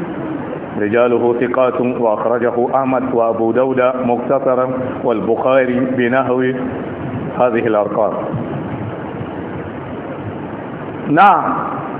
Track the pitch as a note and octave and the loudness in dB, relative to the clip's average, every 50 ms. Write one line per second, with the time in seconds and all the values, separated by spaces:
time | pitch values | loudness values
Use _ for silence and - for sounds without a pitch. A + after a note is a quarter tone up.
0 | E2+ E2 E2 - - - - - - - - - - - - G#2+ G#2 G#2 G#2+ A#2+ | -6 -6 -6 -6 -6 -6 -6 -6 -8 -8 -8 -8 -8 -8 -4 -2 0 2 4 4
1 | A#2+ B2 A#2+ A#2 A#2+ A#2+ A#2+ B2 C3 A#2+ B2 B2+ B2+ B2+ A#2+ B2+ B2 B2 B2+ A#2+ | 4 4 4 4 4 2 2 2 0 0 2 2 2 2 2 0 0 0 0 0
2 | A#2+ A2 G#2+ G#2 - A2+ A#2+ B2 A#2 A#2+ A#2 - F3 - C3 C3 C3+ C3 C3 B2 | 2 2 2 2 0 0 0 2 0 0 0 0 0 2 2 0 2 2 0 0
3 | C3 B2 B2 A#2 A2+ A#2 A2 A2 A2+ A2+ A2+ B2 C3 C3+ C3 B2+ B2+ B2+ C3 B2+ | 0 0 2 2 2 2 2 2 2 2 2 2 2 2 2 2 2 2 2 2
4 | B2 A#2+ A#2+ A#2 - - C#3 C3+ C3 C3+ B2+ B2 B2+ B2+ B2+ B2 B2+ - - - | 0 0 0 0 0 0 0 2 2 2 2 2 2 0 -2 -4 -4 -4 -6 -2
5 | - C3 A#2 G#2+ F#2 G#2 A2+ - - C3 C3 C3+ B2+ B2 B2 A#2+ C3+ B2+ C3 B2+ | 0 0 0 0 0 0 0 2 2 4 4 4 4 4 2 0 0 0 0 0
6 | B2 A#2 B2+ C3+ C3 B2 B2+ B2+ B2+ B2+ C3 B2+ - - - - - - - - | 2 2 2 2 2 2 2 2 2 0 0 -2 -4 -6 -6 -6 -6 -8 -8 -8
7 | - - - - - - - - B2 B2 A2+ A#2 A#2 A#2 G#2+ G#2 G2+ G2+ G#2 A2+ | -8 -8 -6 -6 -6 -4 0 2 2 2 2 2 2 2 2 2 2 0 0 0
8 | G#2+ F#2+ - - - - - - - - - - - - - - - - - - | 0 0 0 -2 -4 -4 -4 -6 -6 -6 -6 -6 -6 -6 -6 -8 -8 -8 -8 -8
9 | - - - - - - - - - - - - - - - - - - - - | -8 -8 -8 -8 -8 -8 -8 -8 -8 -8 -8 -8 -10 -10 -10 -10 -10 -10 -10 -10
10 | - - - - - - - - - - - - - - - - - - - - | -10 -10 -10 -10 -10 -10 -10 -10 -10 -10 -10 -10 -10 -10 -10 -10 -10 -10 -10 -6
11 | - D3+ D3 E3 G3 G3+ F3 D#3 A#2+ F#2 - - - - - - - - - | -2 2 4 6 8 8 8 6 4 0 -2 -2 -4 -4 -6 -6 -8 -8 -8